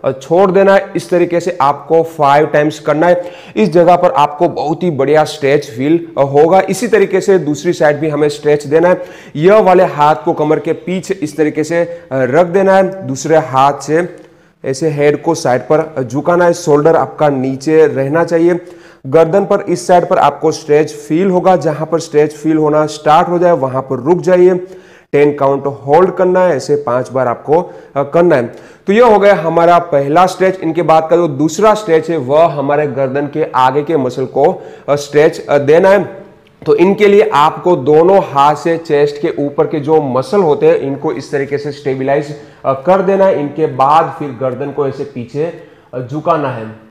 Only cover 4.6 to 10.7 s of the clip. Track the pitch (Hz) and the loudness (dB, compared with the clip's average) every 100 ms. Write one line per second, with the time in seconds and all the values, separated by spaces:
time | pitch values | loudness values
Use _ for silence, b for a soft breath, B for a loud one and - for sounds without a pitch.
4.6 | 135 160 180 139 139 151 151 - 135 143 | -6 -2 -4 -2 2 2 0 -2 0 0
5.6 | - 120 139 165 170 - 139 139 165 190 | -2 -6 -2 -2 -2 -2 0 4 4 4
6.6 | 190 190 233 214 196 185 196 185 151 147 | 0 -4 0 0 0 0 0 0 0 -4
7.6 | 175 170 156 143 156 147 151 147 147 147 | -4 0 0 0 -4 -2 -2 -2 -2 -2
8.6 | 147 156 175 180 B B B 143 170 214 | 0 2 2 0 B B B 0 4 4
9.6 | 190 180 180 143 147 151 170 151 151 151 | 4 4 2 2 0 2 -2 -2 0 -2
10.6 | 165 | -2